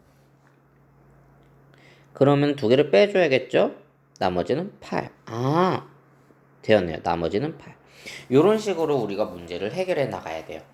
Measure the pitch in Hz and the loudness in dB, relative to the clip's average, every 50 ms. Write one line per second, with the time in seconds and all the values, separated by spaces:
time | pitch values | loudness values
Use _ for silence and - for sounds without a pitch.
0 | _ _ _ _ _ _ _ _ _ _ _ _ _ _ _ _ _ _ _ _ | _ _ _ _ _ _ _ _ _ _ _ _ _ _ _ _ _ _ _ _
1 | _ _ _ _ _ _ _ _ _ _ _ _ _ _ _ _ _ - _ _ | _ _ _ _ _ _ _ _ _ _ _ _ _ _ _ _ _ -20 _ _
2 | _ _ - - 139 143 143 143 147 147 139 143 110 107 - 143 147 143 165 202 | _ _ -2 2 4 4 6 4 2 0 0 0 2 4 4 4 4 4 4 4
3 | 208 202 202 185 175 143 131 120 - - - 165 202 285 - - - _ _ _ | 4 4 4 2 2 2 2 0 0 0 0 0 0 0 -2 -8 -18 _ _ _
4 | _ _ _ - 104 92 90 87 82 - 123 156 185 208 - - - - 180 - | _ _ _ -4 -2 -2 0 -2 -2 -2 -2 -4 -4 -6 -12 -16 -12 -8 -6 -6
5 | - - - _ _ - 113 117 127 135 151 170 190 185 139 - - - - _ | -6 -8 -12 _ _ -10 -8 -4 -2 0 2 2 2 0 0 -4 -6 -12 -20 _
6 | _ _ _ _ _ _ _ _ _ _ _ _ - - 107 101 90 82 78 - | _ _ _ _ _ _ _ _ _ _ _ _ 2 4 4 4 4 0 -6 -4
7 | - 90 85 85 82 78 87 104 143 156 - - - - - - _ _ _ - | -4 -2 -2 -2 -2 -2 -2 -2 -4 -4 -8 -12 -18 -20 -20 -20 _ _ _ -20
8 | - - - - - - 123 139 160 208 220 220 214 202 180 165 165 147 147 127 | -20 -18 -18 -18 -4 2 4 4 4 4 2 0 -2 -4 -4 -2 -2 0 0 -2
9 | 110 98 98 101 107 - 90 87 87 82 87 87 98 107 - 185 185 185 175 156 | -2 -2 -4 -4 -4 -4 -6 -10 -12 -10 -8 -6 -6 -6 -4 -4 -4 -2 -2 -2
10 | 135 113 95 87 - 82 80 80 78 - 80 80 - - | -2 -4 -6 -8 -10 -10 -10 -10 -12 -12 -14 -16 -16 -20